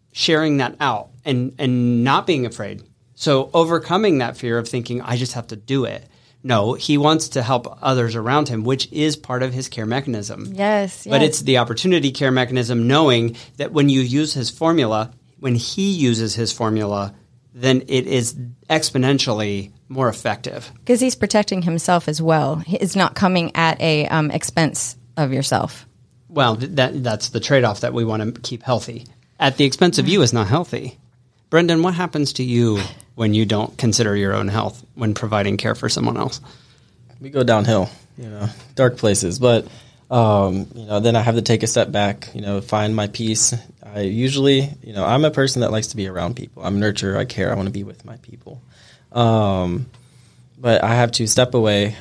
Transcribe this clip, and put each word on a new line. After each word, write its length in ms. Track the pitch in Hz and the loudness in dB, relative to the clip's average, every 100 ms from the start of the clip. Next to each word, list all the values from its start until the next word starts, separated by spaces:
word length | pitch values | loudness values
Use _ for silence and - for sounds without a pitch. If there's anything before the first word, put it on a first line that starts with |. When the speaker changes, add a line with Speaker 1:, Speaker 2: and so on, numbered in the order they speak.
| _ | _
Speaker 1:
sharing 460 | - - 156 156 143 | -4 0 2 2 2
that 180 | 123 - | 0 -2
out 320 | 139 107 - - | -2 -2 -8 -10
and, 300 | 151 123 127 - | -4 -2 -2 -2
and 460 | 131 123 120 120 | 0 2 2 4
not 200 | 127 160 185 | 4 2 2
being 200 | 147 120 | -2 -4
afraid. 360 | - 101 98 - _ _ - | -8 -12 -12 -18 _ _ -4
So 340 | 156 135 - | 0 2 2
overcoming 640 | 170 165 165 - 185 214 143 | 2 2 0 0 0 2 2
that 180 | 120 131 | 0 -4
fear 220 | 123 117 | -4 -4
of 100 | 117 | -4
thinking, 320 | 127 117 123 | -6 -6 -6
"I 140 | - 123 | -4 -4
just 160 | 127 | -4
have 140 | 120 - | -8 -10
to 80 | 107 | -12
do 280 | 117 135 | -4 -2
it." 200 | 110 104 - _ _ _ 127 | -2 -6 -16 _ _ _ 0
No, 280 | 110 107 | 2 2
he 240 | - - 147 | -2 0 4
wants 320 | 147 160 - | 4 2 0
to 120 | 139 | -4
help 360 | 117 123 - - | 0 -2 -4 -6
others 360 | 139 127 113 113 | -2 0 0 -2
around 320 | 113 147 139 | 0 0 0
him, 160 | 113 | -2
which 280 | 117 135 - | -2 -2 -4
is 240 | 151 156 147 | -2 -2 -2
part 260 | - 127 | -6 -4
of 120 | 127 | -4
his 140 | 127 127 | -6 -8
care 180 | - 110 | -6 -4
mechanism. 640 | 127 143 107 101 98 104 | -4 -4 -6 -8 -12 -10
Speaker 2:
Yes, 540 | 190 202 208 196 - - | -2 0 0 -2 -8 0
Speaker 1:
But 140 | 139 | 2
Speaker 2:
yes. 80 | 156 | 2
Speaker 1:
it's 100 | 156 | 0
the 160 | 139 123 | 2 2
opportunity 520 | 117 113 185 175 135 | 2 0 2 2 2
care 200 | 127 135 | 0 2
mechanism, 540 | 127 123 127 117 120 117 | 2 0 -2 0 0 2
knowing 500 | 143 156 117 113 - - - | 4 4 4 0 -6 -14 -10
that 160 | 143 | -4
when 160 | 156 143 | 2 4
you 140 | 131 | 4
use 320 | 123 143 156 | 0 -2 -2
his 160 | 139 113 | -4 -6
formula, 600 | - 160 165 113 110 110 - _ _ | -2 0 2 2 0 -4 -10 _ _
when 140 | 135 | -2
he 360 | 117 - 196 196 | -2 -2 -2 0
uses 420 | 180 127 113 110 | 2 2 2 -2
his 180 | 104 110 | -4 -4
formula, 640 | - 110 110 104 101 101 - _ _ _ | -2 -2 0 -2 -4 -6 -10 _ _ _
then 280 | 127 131 127 - | -2 0 2 0
it 180 | 131 - | -2 0
is 280 | 127 117 139 120 - - | -2 -2 -6 -12 -10 -2
exponentially 1040 | 160 156 135 131 139 131 107 104 101 98 - - | -2 0 0 2 2 0 -2 -2 -4 -8 -16 -10
more 200 | 131 123 | -2 -2
effective. 640 | 104 113 101 - - - - | 0 -4 -6 -8 -12 -14 -6
Speaker 2:
'Cause 160 | - 240 | 0 2
he's 140 | 254 | 2
protecting 480 | - 202 208 208 185 | 0 0 2 0 -2
himself 460 | 170 165 - 175 156 | -2 -2 0 0 0
as 120 | 156 | -2
well. 360 | 160 156 135 156 | 2 2 2 -2
He 200 | 160 208 | -4 -2
is 180 | 196 | 0
not 200 | 196 170 | 0 0
coming 360 | - 185 180 170 | 2 2 2 0
at 260 | - 165 - | 0 0 0
a, 260 | 160 151 143 | 0 0 0
um, 220 | 160 151 | 0 0
expense 640 | - - - 156 - - - - - | -2 -4 0 0 -2 -8 -12 -10 -4
of 160 | 135 | -2
yourself. 540 | 131 139 113 - - - _ _ _ - | -2 -2 -2 -4 -10 -20 _ _ _ -6
Speaker 1:
Well, 280 | 151 120 110 | 2 2 2
th-, 160 | 131 | -2
that, 280 | 131 127 147 | 0 0 0
that's 280 | 120 107 - | -4 -4 -4
the 100 | 113 | -4
trade-off 400 | - 139 117 101 | 2 2 2 0
that 140 | 120 | -4
we 100 | 123 | -2
wanna 280 | 113 110 110 | -2 -2 -4
keep 300 | - - 117 | -8 -10 -8
healthy. 420 | - 117 - 117 - _ _ - | -4 -4 -4 -14 -16 _ _ -2
At 160 | 139 131 | 0 2
the 80 | |
expense 340 | 139 - 175 - | 2 4 2 2
of 100 | 135 | 2
you 120 | 196 | 4
is 120 | 120 | 4
not 140 | 120 98 | 2 2
healthy. 500 | 151 175 - 120 - _ _ _ _ _ | 0 -2 -8 -10 -16 _ _ _ _ _
Brendan, 340 | 160 175 165 | 2 4 4
what 120 | 175 | 2
happens 400 | 175 175 151 139 | 0 -2 -2 -2
to 80 | - | -2
you 360 | 127 120 117 101 95 - - | 0 2 4 2 -2 -10 -14
when 180 | - 107 | -2 2
you 120 | 107 104 | 2 2
don't 300 | 107 - - | 0 -2 -2
consider 380 | 117 101 110 101 | 0 2 2 0
your 180 | 98 | 0
own 140 | 104 98 | 0 -2
health 360 | 110 101 - - - | -2 -4 -6 -16 -4
when 180 | 110 | -4
providing 420 | 104 110 107 98 101 | -2 -2 0 0 -2
care 200 | 110 - | -2 -2
for 120 | - | -4
someone 280 | - 117 - | -2 -2 -2
else? 240 | - - - - _ _ _ _ - - | -4 -8 -16 -20 _ _ _ _ -20 -20
Speaker 3:
We 100 | 135 | -6
go 140 | 143 | 0
downhill, 440 | 117 110 101 104 92 - _ - | 2 4 4 2 0 -6 _ -18
you 100 | 113 | -16
know, 200 | 104 107 - - | -8 -8 -8 -6
dark 220 | - 123 123 | 2 2 2
places. 420 | 110 98 90 101 | 0 2 0 2
But, 300 | 123 113 - - - _ - | 4 4 0 -12 -20 _ -2
um, 560 | 123 110 101 95 95 92 | 2 4 4 2 0 -6
you 120 | 117 107 | -12 -4
know, 120 | 104 | 0
then 160 | 113 | 2
I 60 | 113 | 2
have 160 | 113 117 | 2 2
to 60 | |
take 200 | 113 110 | 2 0
a 60 | 113 | 2
step 240 | 120 - | 0 0
back, 380 | 104 101 101 - | 0 0 -2 -10
you 60 | - | -10
know, 200 | 101 98 | -6 -6
find 360 | - 107 104 110 | -2 -2 0 -2
my 100 | 104 | -4
peace. 480 | - 110 110 - 117 - - 104 | -4 -4 0 0 -2 -8 -20 -12
I 60 | 104 | -6
usually, 680 | 98 110 127 139 139 135 143 - | -4 0 -2 2 4 4 0 -8
you 100 | 113 | -10
know, 120 | 101 | -4
I'm 200 | 90 131 | 0 2
a 60 | 151 | 2
person 300 | 147 135 127 | 2 0 0
that 100 | 110 | 0
likes 180 | 110 - | -2 -4
to 80 | 110 | -6
be 120 | 95 | -6
around 260 | 90 87 | -4 -6
people. 300 | - - - | -6 -12 -10
I'm 180 | 92 101 | -4 0
a 20 | |
nurturer. 320 | 104 101 98 101 | 0 -2 -2 -2
I 80 | |
care. 280 | 120 - 95 | -4 -2 -2
I 20 | |
wanna 160 | 98 98 | -2 -4
be 140 | 101 | -6
with 200 | 101 - | -10 -16
my 120 | - - | -20 -20
people. 440 | - - - 139 - _ - _ _ | -20 -20 -20 -20 -20 _ -20 _ _
Um, 760 | 120 117 110 104 95 90 90 127 - _ _ _ _ _ - | 0 4 4 2 0 -2 -4 -6 -14 _ _ _ _ _ -4
but 240 | 123 110 | 2 2
I 140 | 104 120 | 4 2
have 160 | 117 | 2
to 140 | - 110 | 0 0
step 260 | 131 123 | 2 2
away. 400 | 123 110 101 101 107 | 2 2 2 0 -4